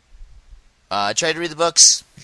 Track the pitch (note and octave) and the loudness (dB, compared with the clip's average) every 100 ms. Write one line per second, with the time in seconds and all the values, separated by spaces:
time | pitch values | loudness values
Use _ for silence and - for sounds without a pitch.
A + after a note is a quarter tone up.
0 | _ - - - - - _ _ _ G2 | _ -20 -20 -20 -20 -20 _ _ _ -4
1 | G2+ A2+ E3 D#3 E3+ D#3 E3 D#3+ - - | -2 -2 -2 -2 -6 -2 0 4 4 2
2 | - - | -4 -20